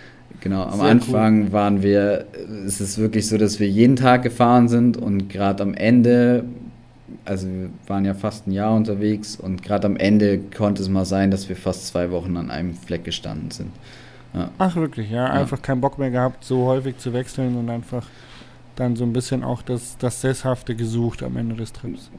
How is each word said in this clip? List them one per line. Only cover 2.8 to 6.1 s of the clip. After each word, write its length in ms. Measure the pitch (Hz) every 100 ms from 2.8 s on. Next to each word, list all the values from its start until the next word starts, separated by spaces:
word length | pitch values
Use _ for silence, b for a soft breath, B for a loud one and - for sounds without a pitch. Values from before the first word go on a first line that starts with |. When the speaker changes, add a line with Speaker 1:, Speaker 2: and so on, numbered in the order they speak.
Speaker 1:
ist 160 | 95 107
wirklich 280 | 110 107 -
so, 80 | 107
dass 220 | 104 -
wir 80 | 104
jeden 280 | 101 123 131
Tag 260 | 131 123
gefahren 460 | 127 - 120 123 120
sind 280 | 117 120 110
und 320 | 104 101 98
grad 320 | 95 98 98
am 140 | 98
Ende, 680 | 98 107 123 120